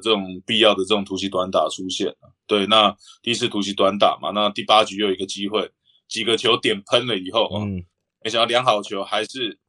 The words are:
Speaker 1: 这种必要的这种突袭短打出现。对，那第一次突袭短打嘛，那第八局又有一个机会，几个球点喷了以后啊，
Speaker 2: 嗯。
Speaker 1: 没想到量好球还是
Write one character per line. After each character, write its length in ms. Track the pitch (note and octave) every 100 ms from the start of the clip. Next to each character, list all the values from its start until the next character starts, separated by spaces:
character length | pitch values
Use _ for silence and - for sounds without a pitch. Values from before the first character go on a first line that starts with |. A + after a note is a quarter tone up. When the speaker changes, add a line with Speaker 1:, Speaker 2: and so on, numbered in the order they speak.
Speaker 1:
这 80 | A2
种 320 | G#2 F#2+ F#2 -
必 140 | A2
要 140 | G#2+
的 120 | G2 F#2
这 100 | G#2+
种 80 |
突 140 | F#2+ F#2+
袭 100 | G2
短 240 | F2+ F#2
打 160 | F#2+ D#2
出 220 | - F#2
现。 260 | - F#2+ - - _ -
对， 180 | G#2 G2
那 280 | A2 G#2 - - -
第 100 | -
一 20 |
次 160 | A2 A#2
突 120 | G#2
袭 120 | G2+
短 240 | G2+ G2 G2+
打 200 | G2+ -
嘛， 100 | D#2+
那 180 | G2+ G#2
第 140 | G#2
八 180 | G#2 G#2+
局 140 | G#2 G2
又 120 | G#2
有 60 |
一 40 | F#2
个 80 | F#2+
机 240 | G2 G2+
会， 220 | G#2 E2+ _ _ _ -
几 160 | A2+
个 140 | A2 A2+
球 180 | A#2 B2+
点 260 | A#2 G2+ -
喷 200 | A#2+ B2
了 120 | G2+
以 120 | F2+
后 180 | A2+ F#2+
啊， 160 | G#2 G#2
Speaker 2:
嗯。 180 | F#2 F2 _ _ _
Speaker 1:
没 60 | A2+
想 120 | A2+
到 40 | A#2
量 180 | A#2+
好 180 | B2+ G#2
球 220 | G2+ G2+
还 220 | G2 G#2+ A2
是 340 | C3 A2+ -